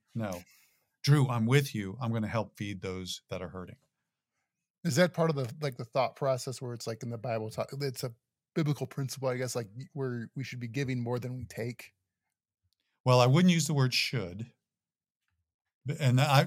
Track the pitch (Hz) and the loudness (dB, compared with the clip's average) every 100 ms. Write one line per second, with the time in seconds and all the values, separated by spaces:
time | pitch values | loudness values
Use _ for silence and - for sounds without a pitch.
0 | _ 113 107 90 - _ _ _ _ _ | _ -6 -6 -6 -12 _ _ _ _ _
1 | 139 147 127 120 113 143 139 110 95 110 | 4 4 4 0 2 2 2 -6 -8 -6
2 | 120 113 104 117 101 - 101 95 98 92 | -4 -4 -2 -4 -4 -8 -8 -6 -8 -8
3 | 92 - - 92 87 92 90 - _ _ | -8 -12 -10 -10 -10 -12 -14 -18 _ _
4 | _ _ _ _ _ _ _ _ 170 135 | _ _ _ _ _ _ _ _ -2 2
5 | 180 165 165 139 120 156 147 127 123 135 | 2 2 0 0 -4 -4 -6 -6 -4 0
6 | 117 - 135 127 139 123 123 117 117 113 | -2 0 -2 -2 -4 -10 -10 -8 -8 -8
7 | 120 117 120 113 110 117 - 139 143 120 | -8 -8 -6 -4 -6 -6 -8 -4 -6 -4
8 | 127 - _ _ _ 165 151 143 131 - | -10 -10 _ _ _ -2 0 0 -4 -6
9 | 131 135 131 123 123 123 101 113 - 143 | -8 -4 -4 -2 -4 -4 -8 -12 -12 -6
10 | 131 120 113 143 120 127 120 123 131 127 | -4 -4 -8 -10 -10 -8 -6 -4 -2 -2
11 | 120 123 123 127 95 - 117 113 - _ | -2 -4 -6 -10 -10 -8 -8 -8 -18 _
12 | _ _ _ _ _ _ _ _ _ _ | _ _ _ _ _ _ _ _ _ _
13 | 127 127 123 156 185 170 147 143 127 - | 6 8 8 8 8 6 2 2 2 2
14 | - 120 87 95 131 _ _ _ _ _ | -2 -2 -4 -8 -12 _ _ _ _ _
15 | _ _ _ _ _ _ _ _ 127 165 | _ _ _ _ _ _ _ _ -8 0
16 | 131 127 143 139 | 4 4 6 6